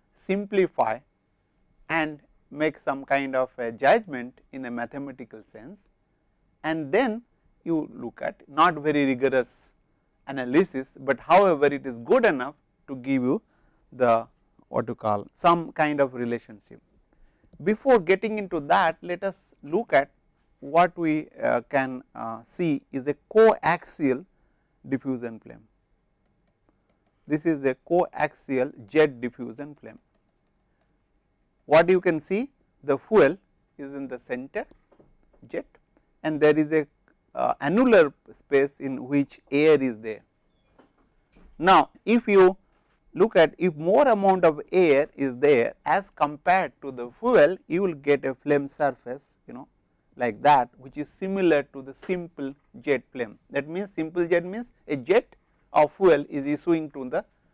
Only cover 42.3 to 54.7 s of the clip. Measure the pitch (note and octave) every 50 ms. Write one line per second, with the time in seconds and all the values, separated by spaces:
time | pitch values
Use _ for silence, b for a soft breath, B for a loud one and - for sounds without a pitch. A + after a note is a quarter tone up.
42.3 | G3+ F#3+ F#3 F#3 F#3+ - _ _ _ _ _ _ _ _ _ _ - D#3+ F#3+ A3+
43.3 | - F#3 D#3+ D3 - - E3+ F3+ D#3 D3 D#3 E3+ G#3 C4+ D4 C4 A3 G3+ G3 G3
44.3 | F#3+ F#3 F3 D#3+ D3+ D3+ - - - F#3 F3+ D#3 C#3 C3+ D#3 - _ C#3+ C#3 C3+
45.3 | B2 B2 C#3+ C#3+ C#3+ A#2 A#2 - - _ _ D3 D#3+ G3 F#3+ - _ - D3+ D3
46.3 | D3+ C#3+ _ F3+ F3+ F#3+ E3+ C#3 - _ - C#3 C3 A#2+ A#2+ A#2+ - _ A3 B3
47.3 | B3 F3+ D3 D#3+ F#3 - _ - D#3 F3+ G3+ F#3 D#3+ C#3 C3+ C#3+ C#3+ C#3 - C3+
48.3 | C3 - _ D3 D3 C#3+ C#3+ C#3 - - D3+ C#3 B2+ - _ B2 B2+ C#3+ - _
49.3 | _ _ _ - A#2 B2+ C#3+ _ _ _ _ _ _ _ _ _ _ - B2 A#2+
50.3 | G#2 G#2+ C3 D3 D3 C3 B2 - _ _ B2+ C3+ - D3 C#3+ - - - F#3+ F#3+
51.3 | G3 G3 F#3 E3+ D#3 C#3+ C3+ - - C#3 C3 C#3 C3 - - - F#3 F3+ E3+ E3+
52.3 | - - C#3 C3+ C#3 - _ _ _ B2+ A#2+ D3 C#3 A#2+ - _ - B2+ A#2 G2+
53.3 | - _ _ _ - C#3 C#3 D3+ E3 F#3 G#3 G3 - - D#3 D#3+ E3+ F3+ E3+ E3
54.3 | F3+ F3 E3+ F3+ F#3+ A#3 A#3+ -